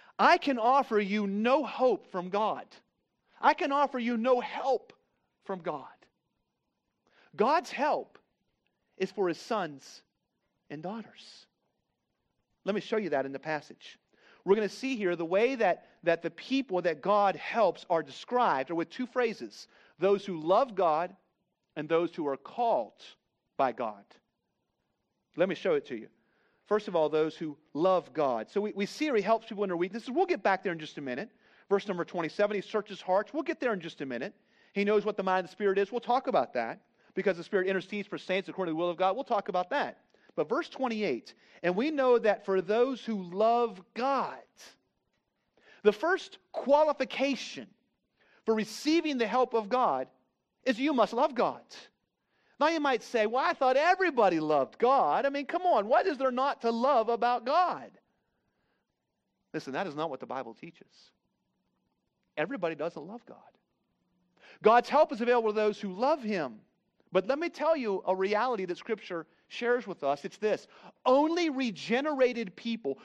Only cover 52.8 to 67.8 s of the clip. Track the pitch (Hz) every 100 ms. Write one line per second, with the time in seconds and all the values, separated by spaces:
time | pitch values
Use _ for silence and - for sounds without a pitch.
52.8 | 285 240 - 233 214 247 339 - 254 262
53.8 | 330 370 359 254 196 165 151 147 127 -
54.8 | 240 269 156 165 277 285 277 349 359 262
55.8 | 208 320 370 262 269 247 277 - 233 226
56.8 | 262 254 220 233 240 247 233 330 349 -
57.8 | - _ _ _ _ _ _ _ _ _
58.8 | _ _ _ _ _ _ _ 160 139 139
59.8 | 190 143 139 131 120 127 117 110 - -
60.8 | - _ - _ _ _ _ _ _ _
61.8 | _ _ _ _ _ - 175 262 170 151
62.8 | 165 165 160 233 - 104 - _ _ _
63.8 | _ _ _ _ _ _ - - 208 240
64.8 | 240 277 311 226 240 240 220 208 214 202
65.8 | 196 185 262 320 220 196 135 110 _ _
66.8 | _ _ _ 185 190 285 339 - 302 320